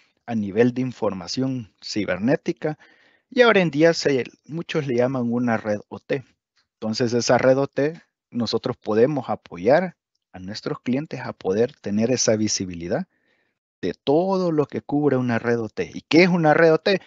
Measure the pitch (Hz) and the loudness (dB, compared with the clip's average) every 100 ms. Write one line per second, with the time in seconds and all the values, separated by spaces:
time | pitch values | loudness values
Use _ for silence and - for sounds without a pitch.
0 | _ _ - 113 101 98 123 120 127 113 | _ _ -8 -4 -2 2 2 2 -4 -4
1 | 104 95 85 - 131 131 107 _ - 107 | -4 -4 -8 -6 -4 -6 -10 _ -10 -6
2 | 90 90 113 156 - - 156 151 _ _ | -4 -2 0 0 -2 -6 -6 -8 _ _
3 | _ _ _ 247 240 208 170 139 165 165 | _ _ _ 2 4 4 2 4 4 4
4 | 151 131 117 - - 160 - 165 139 120 | 0 0 -4 -12 -14 -12 -8 -6 -4 0
5 | 127 135 120 120 123 110 107 104 - 101 | 0 -2 -2 -2 0 -2 -2 -6 -8 -14
6 | - 135 - _ _ _ _ _ 110 110 | -8 -8 -8 _ _ _ _ _ -6 -2
7 | 120 120 117 127 131 131 139 - 143 165 | 0 0 2 4 4 4 2 -2 -2 -4
8 | - _ _ 120 110 113 - 117 107 107 | -16 _ _ -6 -4 -4 -4 -6 -2 2
9 | 127 147 - 101 - 85 98 156 180 - | 2 2 -4 -8 -10 -4 2 2 2 -8
10 | _ _ _ 92 92 107 - 147 - 127 | _ _ _ -16 -14 -10 -10 -8 -4 -4
11 | 160 135 120 - 95 101 123 - 104 104 | -4 -10 -10 -8 -2 0 0 -4 -4 0
12 | 117 123 - 110 107 - 92 85 85 135 | 0 0 2 0 0 -4 -6 -8 -6 -6
13 | 185 _ _ _ _ _ _ _ 90 - | -8 _ _ _ _ _ _ _ -8 -6
14 | - 151 190 190 180 151 139 117 - 147 | 0 0 0 -2 0 0 -2 -4 -4 -2
15 | 147 127 123 113 117 117 110 - 82 - | 2 0 0 -2 0 -2 -2 -6 -8 -10
16 | - 156 180 175 151 151 165 160 208 190 | 0 4 4 4 4 6 6 4 2 -2